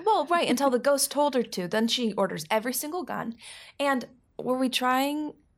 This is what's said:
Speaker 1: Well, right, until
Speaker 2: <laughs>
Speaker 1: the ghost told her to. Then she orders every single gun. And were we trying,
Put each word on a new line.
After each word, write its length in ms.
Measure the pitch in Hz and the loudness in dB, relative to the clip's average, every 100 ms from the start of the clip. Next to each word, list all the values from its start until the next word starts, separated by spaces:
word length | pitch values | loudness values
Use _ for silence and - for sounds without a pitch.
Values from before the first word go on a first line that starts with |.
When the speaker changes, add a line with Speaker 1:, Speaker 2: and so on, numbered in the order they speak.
Speaker 1:
Well, 220 | 392 392 294 | 2 2 2
right, 240 | 349 285 | 2 2
until 200 | 269 277 | 2 2
Speaker 2:
<laughs> 20 | |
Speaker 1:
the 80 | 247 | 2
ghost 320 | 269 277 - | 4 2 2
told 240 | 285 294 262 | 2 2 2
her 80 | |
to. 240 | 226 - 175 | -2 -4 -2
Then 200 | 214 226 | 0 0
she 260 | 254 226 | 0 0
orders 320 | 196 190 175 156 | 0 -2 -2 -2
every 240 | 220 240 | -2 0
single 300 | 247 302 359 | -4 -4 -6
gun. 320 | - - 226 226 - - - - | -6 -6 -6 -10 -16 -20 -14 -2
And 260 | 285 262 - - _ - | 0 0 -4 -14 _ -8
were 180 | 240 254 | -4 0
we 120 | 262 | 0
trying, 640 | - 254 254 277 302 302 - _ | 0 2 2 0 -2 -4 -10 _